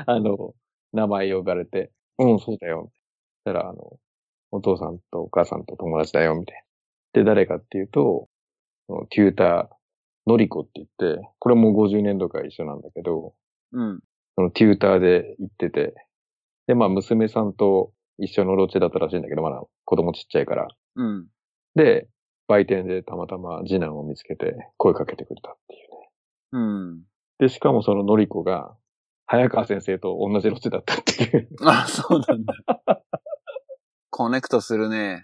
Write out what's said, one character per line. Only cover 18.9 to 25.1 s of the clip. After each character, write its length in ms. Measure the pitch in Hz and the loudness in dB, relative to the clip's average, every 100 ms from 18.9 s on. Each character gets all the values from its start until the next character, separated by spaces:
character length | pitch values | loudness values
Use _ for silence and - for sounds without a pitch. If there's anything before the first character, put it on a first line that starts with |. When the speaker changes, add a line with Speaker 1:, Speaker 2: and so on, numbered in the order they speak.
| 92 | 0
Speaker 1:
ら 100 | 82 | -2
し 80 | 90 | -4
い 20 | |
ん 20 | |
だ 60 | 76 | -4
け 80 | 78 | -4
ど、 60 | |
ま 80 | 80 | -4
だ 120 | - - _ | -6 -12 _
子 120 | - 113 | -2 0
供 160 | 85 | 0
ち 80 | - | -4
っ 60 | - | -4
ち 80 | 80 | -2
ゃ 40 | |
い 40 | 71 | -2
か 100 | - | -2
ら。 140 | - - _ - | -6 -12 _ -6
Speaker 2:
う 80 | |
ん。 240 | 117 101 85 _ _ _ _ 160 | -6 -6 -12 _ _ _ _ 4
Speaker 1:
で、 320 | 147 101 - _ _ _ - | 4 4 0 _ _ _ 2
売 180 | 104 98 | 4 4
店 220 | 95 92 | 0 -2
で 160 | 92 | -6
た 140 | 90 87 | -6 -10
ま 100 | 90 | -8
た 100 | 92 | -10
ま 260 | 87 85 90 | -10 -8 -2
次 120 | 95 | -2
男 200 | 80 76 | -2 -6
を 40 | |
見 120 | 76 76 | -10 -12
つ 80 | |
け 140 | - - | -12 -8
て 180 | - - - - | -6 -6 -10 0
声 160 | 98 | 2
か 120 | 82 | 2
け 120 | - | -2